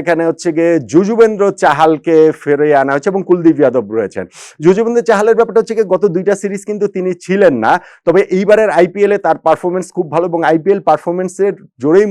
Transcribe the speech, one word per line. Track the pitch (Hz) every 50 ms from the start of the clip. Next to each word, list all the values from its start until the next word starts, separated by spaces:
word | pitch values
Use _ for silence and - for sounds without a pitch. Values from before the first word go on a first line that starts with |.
এখানে | 151 175 165 160 165 165
হচ্ছে | 160 - - 175 156
গিয়ে | 165 165 170 170 156 123 98
যুজুবেন্দ্র | 123 170 202 196 233 226 233 220 214 190 202 196 190 -
চাহালকে | 185 160 143 147 160 160 160 139 131 170 160 156 156 156 147 -
ফিরিয়ে | - 143 143 139 151 151 143 139
আনা | 135 139 139
হয়েছে | 143 - 202
এবং | 180 196 180 -
কুলদীপ | 175 180 165 165 151 135
যাদব | 143 127 117 127 104 98 107 113
রয়েছেন। | 101 92 - 98 92 - _ - - - - - 151
যুজুবেন্দ্র | 175 190 214 226 226 240 233 - 226
চাহালের | 214 196 214 226 226 214
ব্যাপারটা | 233 226 185 226
হচ্ছে | 214 - 220
গিয়ে | 226 220 175 185
গত | 175 208 202 160
দুইটা | 185 180 202 196 202
সিরিজ | - 196 202 196 202 208
কিন্তু | 208 202 208 202 -
তিনি | 190 180 185 180 180 -
ছিলেন | - 185 - 190 170 139 113 110
না, | 123 165 180 - - - _ _
তবে | 175 160 190 - - 185
এইবারের | 185 202 190 208 214 220 196 147 170
আইপিএল | 175 170 180 202 202 202 202
এ | 196 -
তার | 165 156 - -
পারফরম্যান্স | 160 156 - - 180 175 185 - - _
খুব | 175 175 147 143
ভালো | 165 175 180
এবং | 170 165 165 147
আইপিএল | 165 160 151 190 202 196 - 165
পারফরম্যান্সের | 156 151 - 175 175 180 185 180 - - 196 202 175 - - _ _ _
জোরেই | 127 151 170 196 214 208